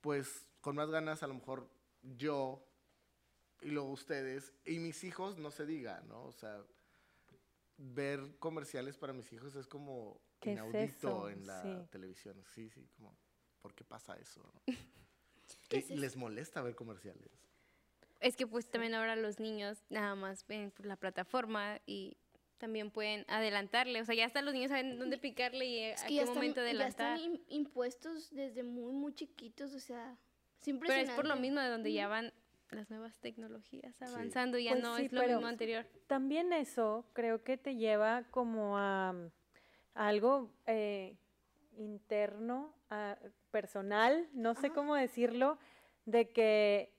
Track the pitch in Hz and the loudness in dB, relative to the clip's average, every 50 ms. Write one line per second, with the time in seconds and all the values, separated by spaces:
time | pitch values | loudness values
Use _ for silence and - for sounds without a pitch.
0 | - 151 147 139 135 139 - - - - _ _ - 143 139 147 151 151 160 160 | 0 0 0 0 0 -4 -8 -12 -16 -20 _ _ -6 -4 -2 -2 -2 0 0 0
1 | 160 156 156 156 160 143 135 127 - - 131 127 123 - _ _ _ _ _ _ | 0 0 -4 -4 -4 -8 -8 -8 -8 -8 -8 -8 -8 -12 _ _ _ _ _ _
2 | _ 131 131 117 135 151 147 139 135 131 131 135 - _ _ _ _ _ _ _ | _ -18 -12 -4 -2 0 0 0 0 -2 -4 -8 -14 _ _ _ _ _ _ _
3 | _ _ _ _ _ _ _ _ _ _ _ _ - 147 147 147 143 135 139 135 | _ _ _ _ _ _ _ _ _ _ _ _ -8 -4 -2 -2 -2 -2 -6 -10
4 | - - 160 139 135 131 131 139 139 - _ _ _ - 165 165 165 165 156 - | -6 -4 -4 -2 -2 -4 -6 -6 -8 -12 _ _ _ -6 -4 -4 -4 -6 -6 -8
5 | - 185 170 - 180 196 202 175 151 147 143 - 151 147 160 156 123 113 95 82 | -10 -10 -8 -6 -6 -6 -6 -8 -10 -10 -8 -8 -6 -4 -4 -6 -6 -8 -8 -10
6 | 85 110 110 113 127 139 120 - - 110 107 104 98 - - _ _ _ _ _ | -12 -14 -16 -16 -16 -16 -16 -14 -14 -12 -12 -12 -14 -18 -20 _ _ _ _ _
7 | _ _ _ _ _ _ - - _ _ _ _ _ _ _ _ 143 131 123 127 | _ _ _ _ _ _ -20 -20 _ _ _ _ _ _ _ _ -16 -12 -6 -4
8 | 139 139 143 139 135 143 151 _ - 160 160 160 143 135 - 135 123 139 143 - | -4 -2 -2 -4 -6 -10 -14 _ -6 -4 -4 -4 -8 -6 -8 -8 -8 -8 -10 -10
9 | 156 139 131 127 117 - - 113 123 143 139 139 131 - - 143 143 143 135 123 | -10 -8 -8 -8 -12 -14 -16 -16 -16 -14 -12 -12 -14 -12 -14 -14 -12 -12 -12 -12
10 | 113 104 - - _ _ _ _ - 220 208 185 - 220 233 208 214 220 139 - | -12 -12 -16 -18 _ _ _ _ -4 -4 -4 -4 -4 -4 -2 -2 -2 -2 -4 -4
11 | - - - 214 - 101 101 98 98 98 95 92 90 190 190 180 175 170 - 95 | -4 -2 -2 -2 -4 -8 -8 -10 -10 -10 -10 -8 -6 -6 -8 -8 -10 -14 -14 -14
12 | 92 92 90 - - 104 98 98 95 - - - 113 110 110 135 123 127 _ _ | -14 -14 -16 -16 -18 -18 -18 -18 -20 -20 -16 -16 -16 -16 -16 -20 -20 -20 _ _
13 | 110 98 98 _ _ _ _ _ _ _ _ _ _ 101 101 - 117 _ 117 113 | -20 -20 -20 _ _ _ _ _ _ _ _ _ _ -20 -20 -20 -20 _ -18 -18
14 | - - 92 - - - - - 107 - - - _ - 254 - - - _ - | -14 -14 -14 -14 -14 -18 -20 -20 -20 -20 -20 -10 _ -6 -6 -6 -8 -20 _ -20
15 | - _ _ _ _ _ _ _ _ - - - - - - 135 - - - 147 | -20 _ _ _ _ _ _ _ _ -20 -20 -20 -8 -2 -2 -2 -2 -2 -4 -4
16 | 139 131 117 131 127 117 107 107 143 160 - 151 135 123 117 - 117 113 107 92 | -4 -4 -4 -6 -8 -8 -8 -8 -10 -8 -8 -6 -4 -4 -6 -8 -10 -12 -12 -14
17 | - 104 90 - - - - _ - _ _ _ _ _ _ _ _ _ _ _ | -14 -16 -16 -16 -20 -20 -20 _ -20 _ _ _ _ _ _ _ _ _ _ _
18 | - _ _ _ - 247 247 - 262 233 220 240 233 - - 233 233 226 226 226 | -20 _ _ _ 0 0 2 2 -4 -4 -2 -6 -6 -2 -2 -2 0 0 0 0
19 | 220 226 226 220 220 214 208 - 220 220 220 214 202 202 214 214 _ _ - 220 | 0 0 0 0 0 -2 -2 -4 -4 -4 -4 -4 -4 -6 -6 -8 _ _ -4 -2
20 | 208 202 202 196 190 190 190 196 - _ 202 214 208 202 196 - 202 208 196 185 | -2 -2 -2 -2 -4 -6 -8 -10 -10 _ -8 -8 -8 -8 -10 -10 -10 -10 -8 -4
21 | - 190 185 - 185 - - 254 240 220 220 214 202 208 208 - _ - 202 202 | -6 -6 -4 -4 -6 -2 0 -2 0 0 -2 -2 -2 -2 -4 -6 _ -8 -8 -8
22 | 190 - - _ _ _ _ - _ _ _ _ - 226 220 220 214 208 202 220 | -8 -10 -12 _ _ _ _ -20 _ _ _ _ -6 -4 -4 -4 -4 -4 -4 -2
23 | 214 214 214 208 - - - 220 220 214 202 202 202 196 - 233 254 254 247 226 | -2 -2 -2 -2 -4 -2 0 0 2 2 2 0 -2 2 2 2 2 4 0 -2
24 | 226 226 233 226 226 233 233 285 277 285 285 262 247 277 285 269 254 262 254 240 | 0 2 4 4 4 4 4 0 0 2 0 0 0 2 2 0 0 0 -2 -2
25 | 254 254 277 262 - 277 226 - 247 247 247 262 254 254 240 233 220 220 220 - | -2 -2 -2 -2 -2 -6 -2 0 0 0 0 0 -2 -2 -2 -2 -2 -4 -4 -4
26 | - - 285 285 285 269 247 285 294 294 294 - 247 240 233 220 269 262 - - | -2 0 2 4 4 4 2 2 2 2 2 2 0 2 2 2 2 0 0 0
27 | 226 233 240 330 330 339 349 - - _ - 294 294 285 - 254 247 247 254 - | 0 0 0 0 -2 -2 -4 -4 -6 _ -2 -2 -2 -2 0 -2 -2 -2 -2 -6
28 | - 320 330 311 311 - - 277 277 269 226 233 247 240 240 247 240 240 262 277 | -10 -8 -8 -8 -10 -10 -6 -6 -6 -4 -4 -6 -6 -6 -6 -6 -6 -4 -4 -2
29 | 285 294 285 - 330 277 _ - - 233 220 - 285 277 269 269 254 - 247 240 | -4 -4 -4 -8 -10 -10 _ -16 -16 -16 -12 -10 -10 -10 -10 -10 -10 -10 -10 -10
30 | 233 254 247 - _ _ _ _ _ _ _ _ - 285 285 262 277 - 269 269 | -10 -12 -14 -18 _ _ _ _ _ _ _ _ -2 -2 0 0 4 4 4 4
31 | 262 269 254 - 285 302 294 262 254 254 277 294 269 254 240 226 226 208 214 208 | 4 2 2 2 2 4 4 2 2 2 2 2 2 2 0 0 0 0 2 2
32 | 202 202 208 220 226 233 - - _ _ _ _ _ _ - 214 214 - 220 220 | 2 2 2 0 -2 -2 -8 -12 _ _ _ _ _ _ -10 -10 -10 -10 -10 -12
33 | 220 226 220 - - 240 226 226 226 220 220 226 214 - - 269 269 262 240 - | -12 -14 -14 -10 -10 -10 -8 -8 -12 -12 -12 -14 -14 -14 -16 -14 -14 -14 -16 -12
34 | 262 247 247 240 233 233 - 254 247 254 247 247 240 233 240 247 240 233 233 240 | -12 -10 -6 -6 -6 -2 0 2 2 2 2 2 4 4 4 4 4 2 0 0
35 | 277 269 254 247 247 247 247 226 233 233 233 226 233 220 226 226 233 - _ - | 0 2 4 4 6 6 6 4 4 0 -2 -2 -2 -2 0 -2 -4 -6 _ -20
36 | _ _ 285 269 262 269 285 320 349 359 349 320 285 254 - - 226 214 214 226 | _ _ 2 2 4 4 2 4 4 4 4 4 2 2 2 2 4 4 4 0
37 | 240 _ _ - 233 233 226 226 226 - 262 262 - 285 269 240 220 220 214 208 | -4 _ _ 0 2 2 2 2 2 0 -2 -2 0 -4 -2 2 4 4 6 6
38 | 214 220 226 247 240 - - 254 247 233 226 220 214 202 202 202 202 196 196 190 | 6 6 4 2 0 -2 0 0 2 2 2 0 2 2 2 2 4 4 4 4
39 | 190 190 185 180 170 170 - _ _ _ _ - _ - _ _ _ _ _ - | 2 2 0 -4 -8 -10 -14 _ _ _ _ -20 _ -20 _ _ _ _ _ 0
40 | 214 208 214 208 202 240 269 277 254 214 - _ _ - 226 220 214 208 202 196 | 4 4 4 6 6 6 6 4 2 -2 -10 _ _ 0 2 2 2 0 0 -2
41 | 190 185 208 190 _ _ _ _ _ _ _ _ _ _ - 220 220 214 208 202 | -4 -8 -12 -16 _ _ _ _ _ _ _ _ _ _ -16 -12 -10 -10 -10 -12
42 | _ _ 220 208 208 208 202 208 226 233 247 262 285 302 294 _ _ _ 214 208 | _ _ 0 2 2 0 0 -4 -4 -2 -2 -4 -4 -8 -12 _ _ _ -6 -4
43 | 208 202 208 - - 233 - _ _ _ - 220 202 196 - 202 190 196 208 208 | -4 -4 -6 -8 -10 -18 -18 _ _ _ -2 0 0 0 -4 -4 -2 2 4 6
44 | 220 240 277 320 339 320 294 262 226 226 233 233 277 277 311 294 285 294 294 294 | 8 8 8 6 2 -2 -4 0 2 2 2 2 0 0 2 2 2 4 4 4
45 | 262 240 - - 233 240 226 247 254 277 311 302 - - - - - _ _ _ | 4 2 2 4 2 4 4 6 4 4 4 2 -4 -20 -20 -20 -20 _ _ _
46 | _ - 214 233 233 226 - - 226 220 214 214 214 208 202 202 185 - _ | _ 4 6 6 6 6 6 6 8 8 10 8 8 8 8 6 4 0 _